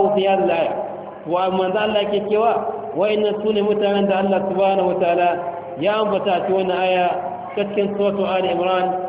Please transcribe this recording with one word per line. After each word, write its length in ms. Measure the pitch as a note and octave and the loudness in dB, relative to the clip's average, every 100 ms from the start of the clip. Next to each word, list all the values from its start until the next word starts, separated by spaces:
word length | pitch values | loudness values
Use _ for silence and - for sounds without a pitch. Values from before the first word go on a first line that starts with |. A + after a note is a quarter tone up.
| G3 | 4
في 140 | G3+ F#3+ | 2 2
هذه 160 | F#3+ | 2
الآية." 300 | F3 E3 D3 - - - - - D#3 | 2 0 -2 -4 -6 -10 -12 -12 -4
Wa 240 | F3 F#3 | -2 0
manzo 260 | F#3 F#3 G#3+ | 0 0 0
Allah 260 | G#3+ G#3+ G3+ | 0 0 0
ke 120 | G3+ G3+ | -2 0
cewa, 220 | G#3+ A3+ G3 - - - D#3 | 2 2 2 -2 -6 -6 -2
wa'innan 480 | G#3 G#3+ G#3 G#3 | 0 2 0 0
su 80 | G#3+ | 0
ne 80 | G#3 | 0
mutanen 480 | G#3 G3+ G3+ G3+ G3 | 2 2 2 2 2
da 160 | F#3+ | 2
Allah 160 | G3 F#3 F#3+ | 2 0 0
subhanahu 400 | F#3 F#3+ F#3+ F3+ | 2 2 4 2
wa 80 | F3+ | 2
ta'ala 260 | F3 F3 F3 E3+ - - - - | 2 2 2 0 -4 -8 -8 -4
ya 220 | F3+ G#3+ | 0 0
ambata 320 | G#3 G3 G3+ | 0 0 0
a 80 | F3 | 0
cikin 140 | - F#3+ | 0 0
wannan 240 | F#3 F3+ | 0 0
aya 260 | F#3 F#3 F3+ - - - - | 2 2 2 0 -4 -8 -8
ta 80 | - G3+ G#3 | -4 -4 -2
cikin 160 | G3+ | -2
suratu 320 | G3+ G3+ G3+ | 0 0 0
Ali 240 | G3 F#3 F#3 | 0 0 0
Imran, 380 | E3+ F3+ F#3 F#3 - | 0 0 0 0 -2